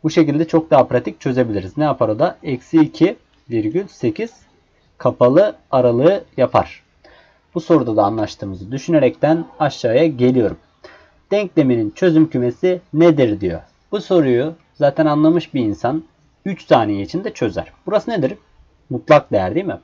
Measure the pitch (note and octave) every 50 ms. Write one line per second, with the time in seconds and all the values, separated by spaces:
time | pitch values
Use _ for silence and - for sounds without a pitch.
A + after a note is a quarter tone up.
0 | - D#3 - F3 D#3+ D3 D3 D3+ E3 D#3+ - E3 D#3+ - D#3 C#3 B2+ - - B2
1 | B2 D#3+ - _ - C#3+ B2 B2+ B2+ A2+ G#2 G2 F#2 F#2 _ D3 D3+ D3+ C3 -
2 | A#2+ A2 G#2+ A2 D3+ - - _ - D#3 C3 B2 - _ - D#3+ D3+ C#3+ - -
3 | D#3+ F#3+ A#3+ _ _ _ _ _ _ - A#2 A2 G#2+ G#2+ G#2+ F3+ G3+ G3 _ -
4 | - A#2+ G#2+ - A3 A#3 _ _ _ _ _ _ _ _ _ _ _ _ _ _
5 | - B2+ - _ B2 B2 C3+ E3 G3+ G#3 G#3 _ _ _ - C3 B2 B2 A#2 A#2+
6 | C#3 E3+ G3 C#4 - _ _ - B2 A#2+ - A2 F#2 - - - _ _ _ _
7 | _ - _ _ _ _ _ _ _ _ _ E3+ - - E3+ D#3 B2 A#2 G#2+ G#2+
8 | G#2 G2+ A2+ A2+ G#2+ G2+ - _ - G2+ F#2+ F2+ F#2+ F#2+ B2+ C#3 - - E3+ D3+
9 | C3+ B2 - - - D3 D#3+ E3 D#3+ - - - D3+ C#3 - - - - - C3
10 | E3 E3 C#3 A#2+ B2 B2+ C3 B2+ A2 F#2+ E2+ - _ _ _ _ - - - -
11 | _ _ _ _ _ _ G3 G#3 G#3 F3+ _ E3 D3 C3 B2 A#2 A2 G#2 - -
12 | F#3+ F3+ D#3+ D#3 D#3 D#3 - B2+ A#2+ A#2+ B2 _ - F#3 F3+ F3 _ _ - D3+
13 | E3 F3 D#3 C#3+ C3 A2+ G#2 G2 G2+ F2+ E2 D#2+ - _ _ _ _ _ - G#3
14 | G3+ - G3 E3+ D3+ C3 B2 A#2+ C3+ D#3+ E3 _ _ _ _ _ D3 C#3+ C#3 -
15 | D#3 D3+ D3 D3+ D3+ D#3+ E3 E3+ D#3+ - - C3+ A#2+ G#2+ G2+ - - A#2 - -
16 | - _ _ _ _ _ _ _ _ G3 F#3+ - - - D#3 B2 A2+ G#2 G#2 G2
17 | G2 - - E3+ G3+ A3+ - - B2+ A2 F#2+ - - - _ _ _ F3+ G3+ G#3
18 | - - A#3 G3 C#3 B2+ G3+ - _ _ _ _ _ _ _ _ _ _ C3+ A#2+
19 | - - D#3 D3 - _ B2 G2+ F#2 F#2 F#2+ E3 G3+ F3 G2+ -